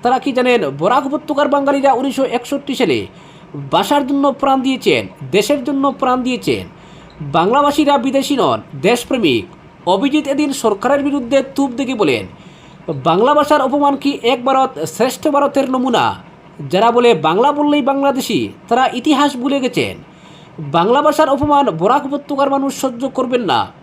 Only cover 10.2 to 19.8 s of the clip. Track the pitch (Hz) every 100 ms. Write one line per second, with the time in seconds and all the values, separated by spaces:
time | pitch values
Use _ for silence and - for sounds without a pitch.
10.2 | 285 277 302 269 226 202 240 277 285 277
11.2 | 240 269 262 - 277 233 262 247 175 117
12.2 | 92 - - - - - - 143 135 170
13.2 | 240 294 294 302 269 285 285 277 277 285
14.2 | 233 262 247 262 262 196 156 - 220 -
15.2 | 320 277 285 277 269 254 254 226 120 98
16.2 | - - - - 139 180 226 240 240 196
17.2 | 156 175 262 294 294 294 262 277 277 269
18.2 | - 190 104 - - 233 254 247 240 269
19.2 | 285 262 254 277 254 -